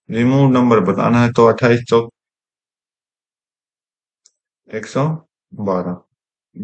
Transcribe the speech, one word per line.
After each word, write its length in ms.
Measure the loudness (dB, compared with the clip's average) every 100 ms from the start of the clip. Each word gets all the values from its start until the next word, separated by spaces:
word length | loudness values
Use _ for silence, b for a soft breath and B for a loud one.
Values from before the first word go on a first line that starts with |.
| _
Remove 400 | -2 0 2 2
number 280 | 2 2 2
बताना 440 | 2 -2 0 2
है, 80 | 0
तो 140 | 4 2
अट्ठाईस 380 | 4 2 0 0
चौक 240 | -2 -2 _ _ _ _ _ _ _ _ _ _ _ _ _ _ _ _ _ _ _ _ _ _ _ _ _ _
एक 120 | -14 -8
सौ 420 | -4 -4 -6 -12 _ _
बारह, 480 | -10 -6 -4 -6 -10 _ _ _ _ _ -14